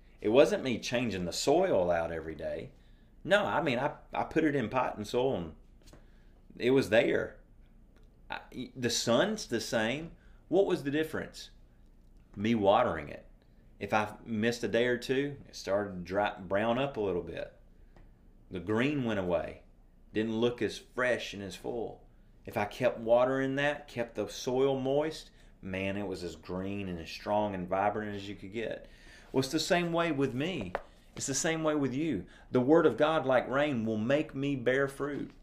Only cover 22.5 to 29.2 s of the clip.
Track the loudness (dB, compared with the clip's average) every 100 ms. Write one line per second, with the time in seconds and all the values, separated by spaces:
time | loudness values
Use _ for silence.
22.5 | -4 -4 0 -2 -2 4 6 6 2 0
23.5 | 0 -2 -2 -8 -8 -6 -4 -6 -4 -2
24.5 | 2 2 2 0 0 0 -6 -16 -20 -20
25.5 | -16 -8 -4 -2 -2 -4 -6 -8 -10 -8
26.5 | -6 -4 -6 -6 -8 -8 -10 -2 0 0
27.5 | -4 -4 0 0 0 -6 -8 -10 -12 -10
28.5 | -8 -8 -8 -14 -20 -20 -20